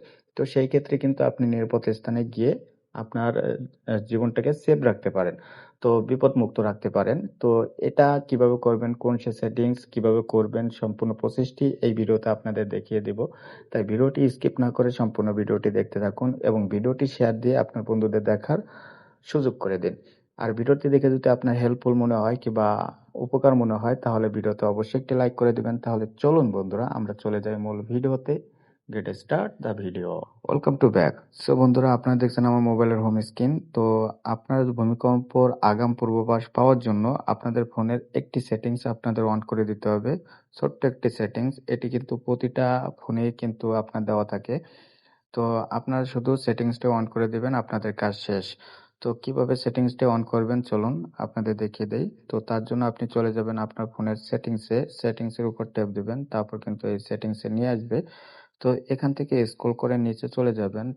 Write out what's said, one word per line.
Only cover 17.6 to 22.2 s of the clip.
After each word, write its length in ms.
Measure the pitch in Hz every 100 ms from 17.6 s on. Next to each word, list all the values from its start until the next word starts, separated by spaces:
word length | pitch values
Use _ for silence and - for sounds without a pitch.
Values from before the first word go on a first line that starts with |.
| 110 117
বন্ধুদের 400 | 110 110 107 107
দেখার 360 | 104 107 - 170 - - - - - _ -
সুযোগ 260 | 151 127 -
করে 200 | 98 95
দিন। 140 | 87 87 - _ _ -
আর 100 | 113
ভিডিওটি 340 | 110 117 143 143
দেখে 200 | 139 139
যদি 180 | 131 135
আপনার 260 | 123 127 120
হেল্পফুল 380 | 120 123 127 123
মনে 200 | 120
হয় 220 | 113